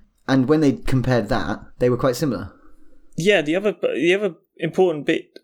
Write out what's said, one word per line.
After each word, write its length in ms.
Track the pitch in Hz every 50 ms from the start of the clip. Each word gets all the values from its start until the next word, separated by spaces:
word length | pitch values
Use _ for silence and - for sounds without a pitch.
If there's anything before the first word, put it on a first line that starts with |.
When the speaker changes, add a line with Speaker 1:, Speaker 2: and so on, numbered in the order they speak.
| - _ _ _ _
Speaker 1:
And 200 | - 135 135 127
when 120 | 127 156 156
they 120 | 156 139 117
compared 560 | - - - 135 127 120 127 127 117 104 107
that, 300 | 120 113 76 80 107 - - - - -
they 100 | 123 123
were 80 | 123
quite 180 | 117 - 135 123
similar. 380 | - 165 139 107 90 98 - - - - - - - - - - - - - -
Speaker 2:
Yeah, 240 | - 160 208 208 175
the 140 | 151 147 165
other, 180 | 196 202 208 - -
the 320 | - - - 117 151 170 185
other 220 | 202 214 185 160 - _ _ _
important 480 | - - 160 - - 185 180 156 147 135
bit 320 | - - - - _ - -